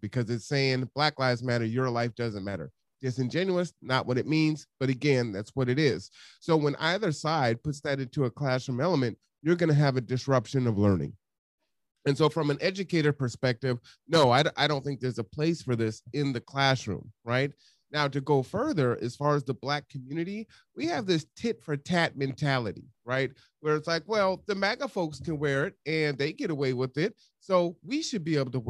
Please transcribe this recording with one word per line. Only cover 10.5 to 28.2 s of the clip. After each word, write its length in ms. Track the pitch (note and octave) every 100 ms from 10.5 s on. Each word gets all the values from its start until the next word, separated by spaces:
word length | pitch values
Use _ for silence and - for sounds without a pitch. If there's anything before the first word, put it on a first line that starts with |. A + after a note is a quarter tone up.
| C3+ B2
of 100 | G2+
learning. 360 | G2+ F#2 C#2+ - _ _ _ _ _ _ _ _
And 140 | C#3+ C3
so 100 | D3+
from 220 | E3+ D3
an 80 | C#3
educator 520 | D#3+ F#3+ F3+ E3+ D3+
perspective, 680 | C#3+ B2+ - B2+ A#2 C3+ A#2 - _ -
no, 240 | E3 C3
I 100 | B2
d-, 80 | D#3+ -
I 100 | D3
don't 180 | C#3+
think 140 | C#3 C#3
there's 220 | B2+ A#2
a 40 | G#2+ -
place 240 | D#3+ E3+
for 140 | - A#2
this 260 | A2 A2 -
in 180 | C#3+ C#3
the 80 | A#2+
classroom, 720 | - C#3 C3+ C3 - F2+ - -
right? 280 | A#2 B2 C#3+ - _ _ _
Now, 160 | D3+ C#3+
to 120 | C#3
go 220 | C3+ C#3
further, 560 | B2+ G3 D4+ G#3 B2 A#2
as 140 | A#2
far 220 | - C#3+ D3
as 80 |
the 100 | C#3+
Black 340 | B2 B2+ D3 -
community, 600 | C#3 B2+ D#3+ E3+ G#3 A3 - _
we 120 | - G#3+
have 200 | D4 G3
this 200 | E3 - -
tit 260 | A#3 A3+
for 140 | - C#3+
tat 400 | - F3+ E3 C3+
mentality, 680 | C3+ B2+ D3 C3+ A2 E2+ - _
right? 260 | A#2 C3 B2+ - _ _
Where 160 | D3+ D3+
it's 100 | D3+
like, 160 | E3 E3+
"Well, 360 | A3 F#3+ F#3 -
the 100 | G3
maga 320 | G3 B3+ C#4
folks 320 | G#3 E3 C3+
can 180 | C3 D3+
wear 280 | C#3+ C#3 C#3
it 60 | - -
and 320 | D#3+ D3+ C3+
they 140 | D3
get 180 | F3+ A#3+
away 220 | D3 C3+
with 260 | B2 C3 D3
it, 160 | G3 - _ _
so 380 | - F#3 F3 F3+
we 180 | D#3+ C#4+
should 220 | D#4+ A3